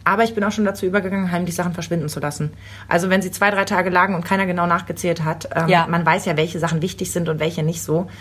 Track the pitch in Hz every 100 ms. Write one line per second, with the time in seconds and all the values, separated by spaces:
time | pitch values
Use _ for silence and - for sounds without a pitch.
0 | - 202 226 226 208 214 208 196 185 196
1 | 185 196 185 175 175 170 175 175 165 170
2 | 151 151 147 147 151 - - - - 170
3 | 185 190 185 - 202 196 196 196 185 180
4 | 190 180 170 190 190 175 175 175 180 -
5 | 180 165 156 160 - 165 165 180 165 170
6 | 160 180 202 156 165 175 160 160 156 -
7 | 175 175 165 156 156 165 156 165 - 160
8 | 185 -